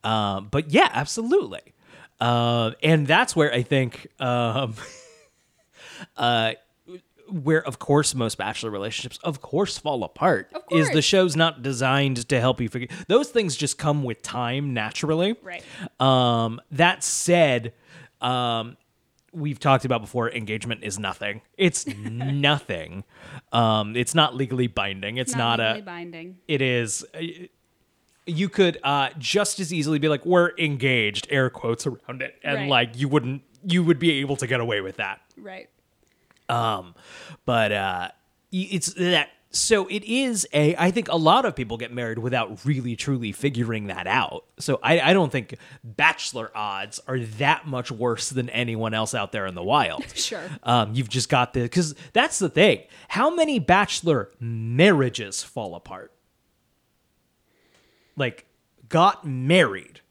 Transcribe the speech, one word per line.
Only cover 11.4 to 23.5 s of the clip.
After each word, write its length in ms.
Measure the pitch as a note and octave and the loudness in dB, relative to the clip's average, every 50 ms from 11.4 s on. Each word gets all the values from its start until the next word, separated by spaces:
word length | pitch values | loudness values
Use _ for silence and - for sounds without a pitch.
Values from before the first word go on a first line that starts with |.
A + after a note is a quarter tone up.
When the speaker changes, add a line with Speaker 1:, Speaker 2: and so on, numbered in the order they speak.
| E3 E3 D3+ B2+ A#2+ | 2 0 0 -4 -6
Speaker 1:
designed 640 | C#3 C3+ A#2 C3+ B2+ C3+ C#3 C#3 C#3 C3 A#2+ A#2+ - | -6 -4 0 0 2 2 2 2 2 0 -2 -2 0
to 100 | C#3+ B2 | 0 2
help 220 | A#2 C3 B2+ - | 4 2 2 0
you 80 | B2 G#2+ | -4 -6
figure, 180 | - B2+ B2 A#2+ - - - | -6 -8 -10 -10 -12 -14 -2
those 220 | - F#3+ B3+ D4 - | 4 4 4 4 2
things 260 | - A#3 G#3 E3+ C3 | -2 -2 -2 0 -2
just 220 | - D3+ C#3 - | -2 -4 -4 -4
come 260 | - - D#3 D3 D3 C#3 | -2 -2 0 0 0 -2
with 180 | B2 A2 _ | -4 -6 _
time 520 | - - - B2 B2 A#2 B2+ C#3 D3 C#3+ B2+ | -10 -8 -6 -4 -4 -2 -2 -4 -4 -2 -2
naturally. 640 | A#2 G#2+ G#2+ - - - C#3+ D#3 D#3+ F3+ G3+ A#3 - | -2 -4 -4 -4 -4 -2 0 0 2 2 0 -2 -4
Speaker 2:
Right. 220 | - F#3 F3 F3 - - - - F3+ - _ _ | -10 -16 -16 -16 -16 -18 -14 -14 -14 -14 _ _
Speaker 1:
Um, 600 | B2+ C3+ C3 B2+ B2 A#2+ A#2+ A#2 A2+ A2+ A2+ A#2+ _ _ | 4 4 6 6 4 4 2 2 0 -2 -4 -8 _ _
that 320 | D3 C3+ E3 F3 F3+ - - | 2 4 4 4 4 0 -4
said, 680 | - - - - - F3 F3 D#3+ C#3+ B2+ A#2+ A2+ A#2 - _ _ _ - - - - _ _ | -4 -4 -2 2 2 4 6 6 4 4 0 -2 -6 -14 _ _ _ -20 -20 -20 -20 _ _
um, 560 | - B2 B2+ B2+ B2 A#2+ A#2 A2+ A2+ A#2 - _ _ _ _ _ _ _ _ _ _ _ - | -4 -2 -2 -2 -2 -2 -2 -4 -4 -8 -14 _ _ _ _ _ _ _ _ _ _ _ -10
we've 260 | E3+ C#3+ D3+ C3+ - | -6 -6 -6 -6 0
talked 260 | - D3 C3+ B2+ - | 4 4 4 4 4
about 160 | B2+ B2+ A#2 | 0 -2 -2
before, 300 | G#2+ - - B2 A#2 A2+ | -4 -4 -4 -2 -2 -2
engagement 520 | - A#2 A2 G#2 G#2+ A2 G#2 A#2+ A#2 - - | -2 -6 -6 -4 -6 -6 -4 -6 -8 -6 -6
is 140 | G#2+ F#2+ G2+ | -8 -8 -6
nothing. 420 | G#2+ F#2+ F#2 - - G2+ G2+ A2 _ _ _ | -6 -6 -6 -6 -6 -8 -8 -8 _ _ _
It's 280 | - F#3+ F3 - - - | 2 2 2 2 0 -6
Speaker 2:
<laughs> 100 | D3 B2+ | -6 -10
Speaker 1:
nothing. 1040 | G2+ G#2+ A2+ A2+ A#2+ B2+ C3+ C#3 C#3+ C#3+ C#3+ D3+ C3+ - - G2+ E2 D#2 D#2 E2 G2 - _ _ - - - - C3 _ _ | -8 -10 -8 -6 -6 -4 -2 -2 2 2 2 2 2 -2 -6 -8 -8 -8 -10 -12 -14 -14 _ _ -20 -20 -18 -18 -20 _ _